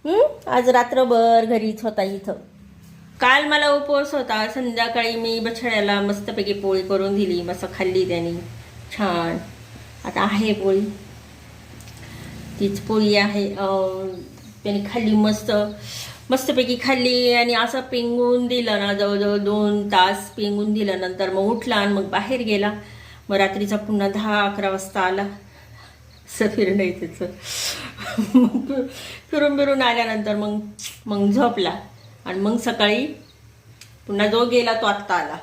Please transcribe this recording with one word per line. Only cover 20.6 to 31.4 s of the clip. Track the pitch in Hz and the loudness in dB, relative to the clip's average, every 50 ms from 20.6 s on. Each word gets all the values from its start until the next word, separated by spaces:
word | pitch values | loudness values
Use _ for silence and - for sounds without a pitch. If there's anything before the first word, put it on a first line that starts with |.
| 208 208 208 | 0 0 0
दिल्यानंतर | 220 208 196 185 185 185 185 185 185 190 190 | 0 0 0 -2 -2 -4 -6 -4 -2 -2 -2
मग | 190 190 | 0 0
उठला | 196 208 240 - - 247 226 | 0 0 0 -2 -2 0 0
आणि | 208 202 208 202 | 2 2 2 0
मग | 196 190 | 0 -2
बाहेर | 190 - 190 208 208 262 247 | -2 -4 -4 -2 -2 -4 -4
गेला. | 240 220 208 196 202 208 214 208 - - - - - - - - - - | 0 0 0 0 0 0 -2 -4 -12 -16 -20 -20 -20 -20 -20 -18 -6 -2
मग | 202 | 2
रात्रीचा | 196 196 190 190 202 208 196 208 | 2 2 2 0 -2 -2 -2 -2
पुन्हा | 208 - - 214 202 196 196 | -4 -2 -2 0 0 0 0
दहा | 196 208 214 214 208 208 202 | -2 -2 -2 0 0 2 0
अकरा | 202 202 202 196 196 | 0 -2 -2 -2 -2
वाजता | 190 190 190 - - 208 | -2 -4 -8 -6 -2 0
आला, | 185 185 190 196 202 202 202 - - - - - - - - - - - - - - - - - - - | 0 0 0 -2 -4 -4 -8 -14 -18 -20 -20 -20 -20 -20 -20 -20 -20 -20 -20 -20 -20 -20 -20 -20 -20 -18
असं | - - 214 | -4 -2 -2
फिरणं | 208 - 226 208 185 196 202 185 | 0 2 2 2 2 2 2 0
आहे | 175 | 0
त्याचं. | 175 - 170 165 - - 185 - - - - - - - - - - - - - - - - - - 226 208 - - | -2 -6 -10 -10 -8 -8 -10 -10 -10 -12 -12 -10 -8 -6 -6 -6 -8 -8 -12 -14 -14 -12 -10 -6 -4 -4 -4 4 6
मग | 254 247 - - 254 - - 277 262 247 - - - - - - - - - | 6 6 6 2 -2 -4 -2 -4 -4 -4 -4 -8 -14 -16 -16 -16 -18 -10 -4
फिरून | - 294 294 294 285 | 0 2 2 2 4
बिरून | 277 285 277 277 262 | 2 2 2 2 2
आल्यानंतर | 262 240 233 233 226 220 220 214 208 214 208 | 2 2 2 2 0 0 -2 -4 -2 -2 -2
मग, | 208 208 208 208 214 208 - - - - - - - - | -2 -2 -2 -4 -4 -6 -8 -14 -14 -14 -14 -14 -14 -8
मग | 220 208 202 202 202 | -6 -2 2 2 2
झोपला | 202 254 | 4 4